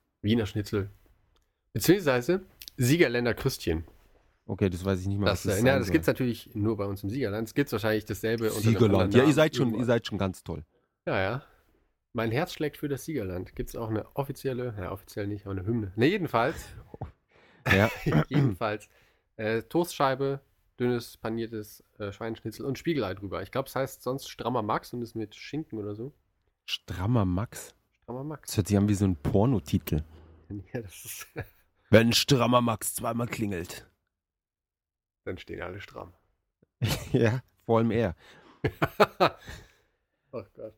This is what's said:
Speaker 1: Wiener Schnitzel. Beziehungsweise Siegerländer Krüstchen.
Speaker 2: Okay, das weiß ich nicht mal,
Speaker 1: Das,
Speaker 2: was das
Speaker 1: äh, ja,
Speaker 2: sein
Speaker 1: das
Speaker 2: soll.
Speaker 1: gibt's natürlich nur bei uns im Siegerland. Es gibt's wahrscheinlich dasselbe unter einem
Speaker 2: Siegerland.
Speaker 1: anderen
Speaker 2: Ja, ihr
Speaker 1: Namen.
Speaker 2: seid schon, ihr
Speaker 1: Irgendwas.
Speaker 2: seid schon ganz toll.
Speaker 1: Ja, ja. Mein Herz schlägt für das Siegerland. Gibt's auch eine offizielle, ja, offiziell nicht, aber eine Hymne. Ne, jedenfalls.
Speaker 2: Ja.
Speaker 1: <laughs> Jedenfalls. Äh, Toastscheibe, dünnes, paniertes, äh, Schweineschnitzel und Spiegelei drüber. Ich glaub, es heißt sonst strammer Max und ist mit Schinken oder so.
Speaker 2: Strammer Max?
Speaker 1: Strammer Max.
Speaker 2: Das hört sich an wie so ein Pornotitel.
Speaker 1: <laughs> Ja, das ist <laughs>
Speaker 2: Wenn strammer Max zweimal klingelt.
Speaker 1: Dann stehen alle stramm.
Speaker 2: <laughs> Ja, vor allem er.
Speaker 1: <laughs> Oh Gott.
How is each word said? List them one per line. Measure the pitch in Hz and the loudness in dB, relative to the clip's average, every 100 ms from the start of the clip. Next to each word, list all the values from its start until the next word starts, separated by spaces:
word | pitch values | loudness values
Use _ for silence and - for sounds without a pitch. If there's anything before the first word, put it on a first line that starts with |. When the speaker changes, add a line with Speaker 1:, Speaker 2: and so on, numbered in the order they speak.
| _ _ | _ _
Speaker 1:
Wiener | 104 117 101 | 0 0 0
Schnitzel. | 107 104 104 98 - _ _ _ _ _ _ _ | -4 -4 -2 -4 -8 _ _ _ _ _ _ _
Beziehungsweise | 107 - 202 147 123 123 190 - - - - | -2 4 4 4 2 2 -2 -2 -20 -10 0
Siegerländer | 123 170 139 120 120 | 4 6 4 2 0
Krüstchen. | 107 135 - - 80 82 - _ _ _ _ - | 0 -2 -2 -2 -2 -4 -18 _ _ _ _ -8
Speaker 2:
Okay, | 98 101 | 0 0
das | 90 95 | 0 -2
weiß | 95 | 0
ich | 95 | 0
nicht | 98 | 0
mal, | 101 | 0
Speaker 1:
Das, | 95 101 | 0 0
Speaker 2:
was | 98 | 2
das | |
Speaker 1:
äh, | 123 | 2
ja, | |
Speaker 2:
sein | 139 | 2
Speaker 1:
das | 98 | 2
Speaker 2:
soll. | |
Speaker 1:
gibt's | 160 156 | 0 2
natürlich | 123 123 113 - | 0 -2 -4 -8
nur | 107 107 104 | -2 -2 -2
bei | 101 | -4
uns | 98 | -6
im | 98 | -6
Siegerland. | 131 107 107 113 | -4 -4 -4 -4
Es | |
gibt's | - 143 | -2 -2
wahrscheinlich | 110 107 107 - | 0 0 0 -2
dasselbe | 101 110 117 110 | -4 -2 0 0
unter | 107 | 0
einem | 110 | 2
Speaker 2:
Siegerland. | 110 107 98 | 4 6 4
Speaker 1:
anderen | 98 | 6
Speaker 2:
Ja, | 117 | 6
ihr | |
Speaker 1:
Namen. | 147 | 6
Speaker 2:
seid | 143 156 - | 6 4 4
schon, | 127 | 0
ihr | |
Speaker 1:
Irgendwas. | 110 120 | 0 2
Speaker 2:
seid | 117 - | 0 0
schon | 98 | -4
ganz | 95 - | -4 -4
toll. | - 78 - _ _ _ - | -10 -10 -12 _ _ _ -4
Speaker 1:
Ja, | 110 | 0
ja. | 95 131 - _ _ _ _ _ _ | 0 -2 -8 _ _ _ _ _ _
Mein | 120 113 | -4 -2
Herz | 120 175 | -2 -2
schlägt | - 151 - | -4 -6 -4
für | 147 | -6
das | 135 - | -6 -6
Siegerland. | 143 95 92 95 - | -6 -4 -6 -8 -8
Gibt's | 120 120 | -8 -6
auch | 113 | -2
eine | 107 - - | -2 -4 -6
offizielle, | 135 135 135 120 123 104 | -6 -4 -6 -4 -6 -6
ja, | 87 | -8
offiziell | 98 - 107 101 | -8 -10 -8 -6
nicht, | 104 98 | -6 -6
aber | 95 | -6
eine | 95 | -2
Hymne. | 120 101 110 | -2 -2 2
Ne, | 135 | 2
jedenfalls. | 208 160 117 127 - - - - - - - _ _ _ _ - | 2 0 0 0 -2 -12 -16 -16 -14 -14 -14 _ _ _ _ 2
Speaker 2:
Ja. | 95 110 - - | 4 4 2 2
Speaker 1:
<laughs> | 156 - | 2 2
Jedenfalls. | 156 131 92 113 107 - _ _ _ _ - | 2 2 0 -4 -4 -10 _ _ _ _ -6
Äh, | 110 113 | -2 -2
Toastscheibe, | - 165 170 - 139 131 139 139 _ _ _ - | 0 -2 0 2 0 2 -2 -4 _ _ _ -2
dünnes, | 123 120 120 - | 0 0 -4 -10
paniertes, | 113 113 113 110 107 - _ - | -6 -4 -6 -8 -12 -18 _ -10
äh, | 101 | -10
Schweineschnitzel | - 113 107 113 - 139 | -6 -8 -8 -10 -8 -6
und | 127 | -4
Spiegelei | 170 147 98 95 | -2 -2 -2 -4
drüber. | 101 87 | -8 -8
Ich | 95 | -6
glaub, | 131 135 | -8 -6
es | 127 | -4
heißt | 135 - | -6 -6
sonst | 123 135 - | -6 -6 -8
strammer | - 113 123 | -6 -2 -2
Max | 104 147 - | 0 -2 -4
und | 123 | -10
ist | 117 113 | -8 -8
mit | 104 - | -8 -10
Schinken | - 147 156 110 | -10 -8 -8 -8
oder | 104 104 | -8 -8
so. | 135 - _ _ _ _ - | -12 -14 _ _ _ _ -10
Speaker 2:
Strammer | - - 85 101 123 95 | -10 -6 -4 2 4 4
Max? | 90 117 - - _ _ _ | 0 -2 -10 -16 _ _ _
Speaker 1:
Strammer | - 127 | -14 -10
Max. | 151 151 - | -10 -12 -6
Speaker 2:
Das | 110 | -2
hört | 95 | 2
sich | 101 | 4
an | 104 | 4
wie | |
so | 98 98 | 4 2
ein | 87 | 2
Pornotitel. | - 98 120 117 - 92 - 76 - - - - - | 2 4 4 2 0 -2 0 -2 -4 -14 -20 -20 -14
Speaker 1:
<laughs> | 101 - | -14 -10
Ja, | 123 | -10
das | 101 - - | -10 -16 -14
ist | - - 147 | -14 -14 -14
<laughs> | - _ _ _ - | -14 _ _ _ 6
Speaker 2:
Wenn | 107 117 | 8 8
strammer | 113 - 135 120 123 | 4 4 4 4 4
Max | 117 110 - | 4 -2 -4
zweimal | - 117 117 120 | -6 -4 -4 -4
klingelt. | - 104 90 87 - - _ _ _ _ _ _ _ _ _ _ _ _ _ - | -4 -4 -4 -8 -12 -18 _ _ _ _ _ _ _ _ _ _ _ _ _ -12
Speaker 1:
Dann | 92 | -12
stehen | - 92 | -12 -12
alle | 87 95 | -10 -12
stramm. | - - 90 _ _ _ _ _ _ - | -14 -16 -16 _ _ _ _ _ _ -4
Speaker 2:
<laughs> | 107 - - | -2 -2 0
Ja, | 127 113 127 - _ - | 2 4 2 -4 _ 2
vor | 113 | 4
allem | 117 | 4
er. | 110 101 - - - - - | 2 0 -2 -14 -20 -20 -6
Speaker 1:
<laughs> | - - - - 202 - 175 - - - - _ _ _ _ _ _ 120 | -4 -2 -2 2 2 4 2 0 -18 -18 -20 _ _ _ _ _ _ -14
Oh | 98 - | -14 -16
Gott. | 110 | -18